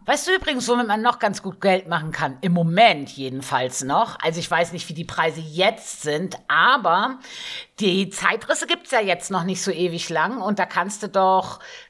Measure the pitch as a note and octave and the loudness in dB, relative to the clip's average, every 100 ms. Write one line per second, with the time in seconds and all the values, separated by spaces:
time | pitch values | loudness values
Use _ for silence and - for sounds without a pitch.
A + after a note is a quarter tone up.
0 | - C#4+ - F#4 D#4 C4 A3 A#3+ A3+ G#3 | 0 0 2 0 0 -2 0 0 2 2
1 | A#3 A#3 A3 - G3 - G3+ F#3 F3+ E3+ | 2 2 0 -2 -8 0 2 2 0 -4
2 | D#3 - D3+ C3 F#3 F3 E3 F3 A#3 D#3 | -4 -4 -4 -2 2 4 4 6 6 6
3 | C3+ - C3 C3 C3+ C3+ B2+ - C3 D#3+ | -4 -8 -8 -6 -2 -2 -2 -4 0 2
4 | A3+ - D#3 E3 E3 E3 E3+ F3 - D#3+ | 0 -2 -4 -2 -2 0 0 -4 -8 -10
5 | E3+ - E3 D#3 D#3 D#3 F#3+ A3 - - | -6 -2 -2 -2 -8 0 0 0 -12 -8
6 | D3+ D3+ F3+ F3 - D#3+ G3+ C4+ G3 F3+ | -4 -2 -4 -8 0 2 4 4 2 2
7 | A#3+ C4 - - - - - - G3+ F#3+ | 0 -6 -14 -14 -12 -14 -16 -2 2 2
8 | G3 - F3+ A3 - D#4 D#4 E4+ - B3 | 0 0 -2 -2 -2 -4 0 -4 0 0
9 | G3 F3 - F#3+ F3 F#3 - D#3+ F3+ E3 | 2 -2 -2 -2 -2 -2 -2 0 -2 -2
10 | - D#3+ E3+ C4 G3 G3+ F3+ F#3+ F#3 - | -4 0 0 0 -2 0 0 0 -2 -6
11 | G3+ G3 F#3+ F#3+ F#3 - - - | -2 2 6 4 2 -8 -16 -20